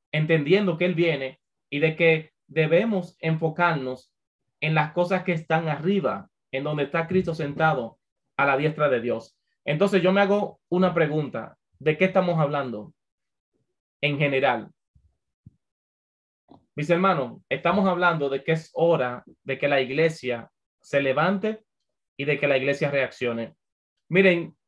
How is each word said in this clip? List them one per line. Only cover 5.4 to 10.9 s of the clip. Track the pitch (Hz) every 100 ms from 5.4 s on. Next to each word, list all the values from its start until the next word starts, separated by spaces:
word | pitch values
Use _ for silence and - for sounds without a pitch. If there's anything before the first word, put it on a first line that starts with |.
| - 160 165
arriba, | 143 160 202 135 101 - _ _
en | 135
donde | 143 151
está | 139 170 165
Cristo | 185 175 160
sentado | 147 143 160 139 117 - _ _ _ -
a | 139
la | 139
diestra | 151 151 147
de | 123
Dios. | 117 113 - _ _ _ -
Entonces | 151 196 196
yo | 180
me | 196
hago | 202 202 202 - _
una | 180 185